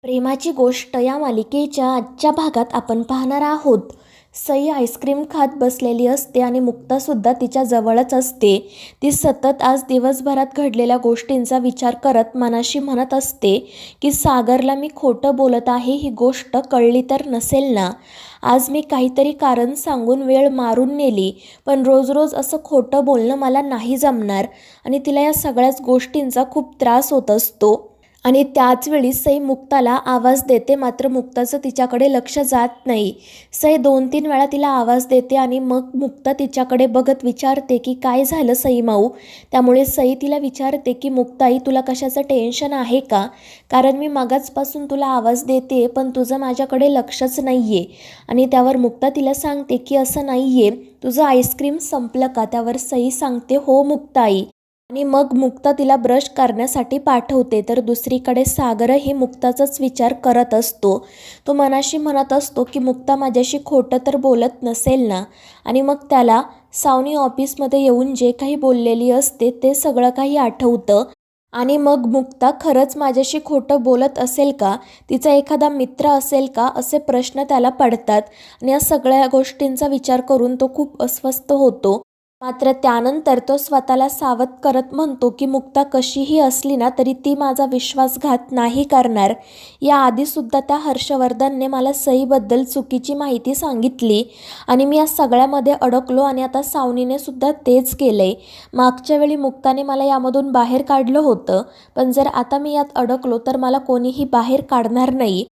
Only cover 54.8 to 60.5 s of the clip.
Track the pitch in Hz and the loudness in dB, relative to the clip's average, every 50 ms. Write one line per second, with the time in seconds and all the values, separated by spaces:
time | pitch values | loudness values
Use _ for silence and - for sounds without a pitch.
54.8 | _ _ 247 269 285 277 269 277 285 277 262 247 269 254 254 - - 285 285 285 | _ _ -6 -4 -2 0 2 2 2 2 2 0 0 0 -2 0 0 0 2 2
55.8 | 277 269 269 262 233 - 247 269 277 - - - 262 240 220 220 240 254 - 277 | 4 2 2 4 4 2 2 2 0 -2 -2 0 0 0 0 -2 -4 -4 -2 -4
56.8 | 240 247 262 - 277 302 262 240 240 - 277 262 247 254 226 214 208 - 240 247 | -4 -2 -4 -2 0 2 0 0 0 0 0 0 2 2 0 -2 0 0 -2 -2
57.8 | 226 220 240 233 - 247 254 254 254 254 247 247 262 262 - - 277 240 226 214 | 0 -2 -4 -4 -2 -4 -4 -2 -2 0 0 0 0 0 0 -2 -2 -2 0 0
58.8 | 233 240 262 277 277 269 277 277 254 247 254 - - 247 247 - 277 285 277 - | 2 2 2 2 2 0 -2 -2 -2 -4 -2 -2 -2 -2 2 2 0 0 0 -4
59.8 | 269 254 254 - 240 240 254 247 - 262 240 240 247 240 | -4 -4 -2 0 0 0 0 0 0 2 2 2 2 2